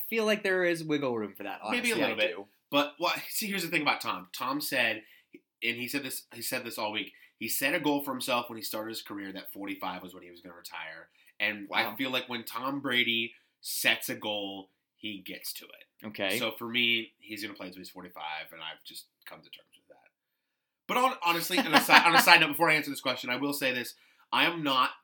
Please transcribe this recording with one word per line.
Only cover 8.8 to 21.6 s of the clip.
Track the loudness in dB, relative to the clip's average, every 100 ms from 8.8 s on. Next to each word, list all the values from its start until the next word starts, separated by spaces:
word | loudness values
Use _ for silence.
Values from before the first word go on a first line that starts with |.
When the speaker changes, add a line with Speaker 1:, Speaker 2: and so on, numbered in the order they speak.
| -6
Speaker 2:
his | -8
career | -8 -8 -8
that | -10 -12
forty-five | -10 -8 -6 -6 -8
was | -10
when | -16
he | -18
was | -20
gonna | -20
retire. | -18 -14 -12 -12 -14 -18 _ _ _
And | -2 -2 -2
I | 0 0
Speaker 1:
Wow. | -2
Speaker 2:
feel | -2
like | -2 -2
when | -6
Tom | -6 -6 -4 -4
Brady | 0 2 2 2 -2 -8 _ _
sets | -8 -2 0 0 -2
a |
goal, | -6 -4 -4 -6 -10 -14 _ _ _
he | -10 -10
gets | -12 -10 -10
to | -10
it. | -14 -20 -20 _ -12
Speaker 1:
Okay. | -4 0 0
Speaker 2:
So | -2
for | -4 -4
me, | 0 2 2 -2 _
he's | -14 -10
gonna | -10
play | -10 -14
until | -14
he's | -16
forty-five, | -16 -16 -12 -10 -8 -10
and | -12
I've | -14 -14
just | -16 -18 -18 _ -20
come | -20
to | -18
terms | -20 _ _
with | _
that. | -20 _ _ _ _ _ _ _ _ -2
But | 2
on, | 4 2 2
honestly, | 2 2
on | 2